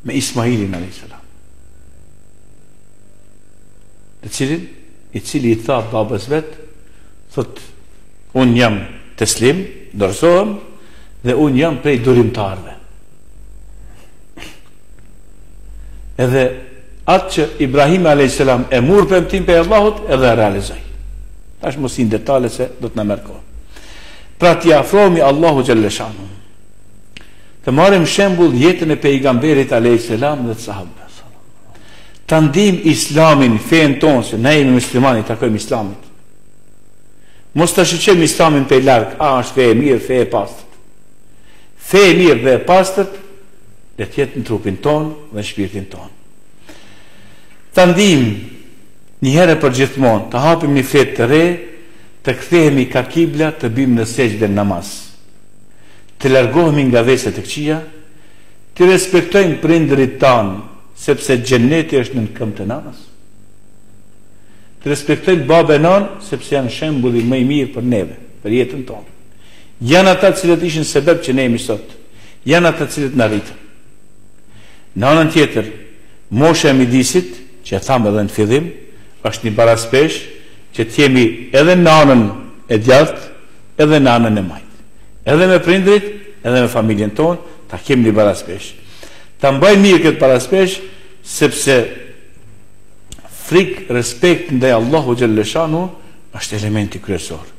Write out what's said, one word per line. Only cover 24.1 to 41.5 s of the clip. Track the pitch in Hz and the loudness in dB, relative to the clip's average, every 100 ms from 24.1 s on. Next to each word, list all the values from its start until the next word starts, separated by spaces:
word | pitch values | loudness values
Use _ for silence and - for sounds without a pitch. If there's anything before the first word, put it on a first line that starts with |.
| - - - | -20 -20 0
Pra | 175 165 | 2 4
t'i | 170 | 4
afrohemi | 151 131 196 202 170 | 2 4 4 4 4
Allahu | 139 143 165 139 | 2 4 2 2
xhalla | 131 113 104 | 2 2 0
shanu. | - 107 98 98 - - - - - - - - - - - - - - | -4 -10 -12 -16 -18 -20 -20 -20 -20 -20 -20 -20 -20 -20 -20 -20 -12 -4
Të | |
marrim | 135 190 196 151 | 2 4 4 2
shembull | - 202 175 170 | 0 0 2 2
jetën | 127 156 175 160 | 4 2 2 -2
e | 151 | 0
pejgamberit | 147 139 135 120 151 139 135 | 0 0 2 0 2 2 2
alayhis | 123 117 117 - | 2 4 2 0
salam | 113 139 147 120 | -2 -2 -2 -6
dhe | |
të | 107 - | -8 -10
sahabëve. | 98 87 - - - - - - - - - - - - - - | -12 -14 -18 -20 -20 -20 -20 -20 -20 -20 -20 -20 -20 -20 -18 -2
Ta | 160 | 2
ndijm | 156 151 208 175 | 2 4 2 2
Islamin, | 160 147 - 151 160 143 127 107 | 0 0 0 2 4 6 4 2
fen | - 165 151 131 | 2 2 2 2
tonë, | 156 135 | 2 2
se | 110 110 | 0 -2
ne | 123 156 | 2 2
jemi | 139 127 | 4 2
muslimani, | 120 127 135 117 | 2 0 2 0
takojmë | 104 113 123 107 | -2 -4 -2 -2
Islamit. | - 123 101 101 - - - - - - - - - - - - - - - 143 | -4 -6 -6 -12 -20 -20 -20 -20 -20 -20 -20 -20 -20 -20 -20 -20 -20 -20 -8 -2
Mos | 170 | 0
ta | - 170 | 2 0
shiqojmë | 170 220 180 156 | 0 2 4 2
Islamin | - 165 147 135 | 2 2 2 4
pe | 131 | 2
larg, | 135 123 107 - | 4 2 2 -2
a | 151 131 | 0 0
është | 117 135 | -2 2
fe | 123 | 4
e | 110 | 4
mirë, | 143 120 | 2 0
fe | - 127 117 | 0 -2 0
e | |
pastër. | 117 101 - - - - - - - - - - | -2 -4 -10 -18 -20 -20 -20 -20 -20 -20 -20 -20